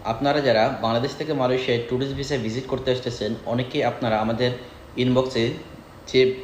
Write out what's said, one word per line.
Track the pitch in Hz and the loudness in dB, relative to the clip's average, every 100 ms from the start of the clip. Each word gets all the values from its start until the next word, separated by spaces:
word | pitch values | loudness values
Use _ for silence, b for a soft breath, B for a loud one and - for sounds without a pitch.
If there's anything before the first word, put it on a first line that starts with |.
আপনারা | - 117 143 147 | -4 -2 2 2
যারা | 139 110 120 135 | 4 4 4 2
বাংলাদেশ | 113 117 139 - | 0 0 -2 -4
থেকে | 156 | -4
মালয়েশিয়ায় | 147 127 127 127 160 - | 0 2 2 2 0 0
ট্যুরিস্ট | 127 139 | -2 -2
ভিসায় | 139 139 143 | -4 -2 -2
ভিজিট | 110 113 131 | -2 -4 -4
করতে | 131 127 | -4 0
আসতেছেন, | 127 - 117 107 110 - | -2 -2 -4 -4 -4 -2
অনেকেই | 117 127 151 | -2 -2 0
আপনারা | 123 120 123 110 | 0 0 0 2
আমাদের | 110 110 123 123 B B - - | 0 2 0 -2 B B -14 -2
ইনবক্সে | 127 127 127 117 113 - - - - - - | 2 4 2 2 0 -2 -10 -18 -20 -20 0
যে | 131 131 127 | 4 4 4